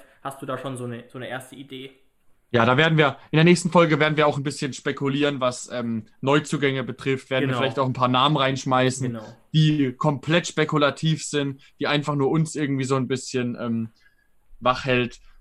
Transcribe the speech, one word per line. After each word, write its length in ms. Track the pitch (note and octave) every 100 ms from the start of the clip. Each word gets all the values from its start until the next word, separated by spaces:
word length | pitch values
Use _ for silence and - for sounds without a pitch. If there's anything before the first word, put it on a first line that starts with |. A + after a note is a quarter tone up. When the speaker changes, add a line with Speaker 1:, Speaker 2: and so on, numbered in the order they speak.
| - _
Speaker 1:
hast 180 | C#3 -
du 40 | C3
da 120 | C3
schon 200 | C#3 B2
so 80 | B2
eine, 180 | A#2 A#2+
so 80 | C3
eine 100 | A#2
erste 280 | B2+ B2+ C3+
Idee. 360 | C3+ C3 C3+ - _ _ _ _ _
Speaker 2:
Ja, 140 | A#2 A#2
da 100 | B2+
werden 220 | D#3+ D#3
wir, 200 | D3 - -
in 60 | D#3
der 80 | E3
nächsten 260 | F3 E3+
Folge 260 | F3 E3 C#3+
werden 180 | D#3 D3+
wir 100 | D3+
auch 100 | C#3
ein 60 |
bisschen 300 | C#3 - C#3
spekulieren, 680 | B2 D3 C3+ C#3 C#3+ C#3+ C#3
was, 320 | B2+ B2+ -
ähm, 340 | B2 A#2+ A2+ - _
Neuzugänge 640 | C3 D3+ D3+ D3+ C#3 C3+
betrifft, 460 | A#2+ A#2 C3+ C3+ -
werden 140 | C3
wir 40 | C3
Speaker 1:
Genau. 120 | B2
Speaker 2:
vielleicht 200 | C3 C#3
auch 60 | B2+
ein 80 |
paar 160 | B2+ B2
Namen 280 | B2+ C#3 D3
reinschmeißen, 680 | C3+ C3+ C3+ B2+ B2+ B2+ A#2+
Speaker 1:
Genau. 180 | A2+ A2 - _
Speaker 2:
die 400 | D#3 D#3 D3+ C3
komplett 540 | A#2+ D3+ C3+ D3 E3+ -
spekulativ 760 | - D#3 D3+ C#3+ C3+ D#3+ D#3
sind, 380 | - D3 C#3 C3+ - _
die 80 | C3+
einfach 260 | D3 C#3+
nur 160 | C#3+ C3+
uns 260 | D#3+ D#3 C#3+
irgendwie 280 | C#3 C3+
so 120 | C3 C3+
ein 120 | B2
bisschen, 500 | C3 - B2+ A#2+ -
ähm, 300 | A#2 A2+ A2+ - _ _ _ _ _ -
wach 260 | B2 B2+ C#3
hält. 340 | B2 B2 - - -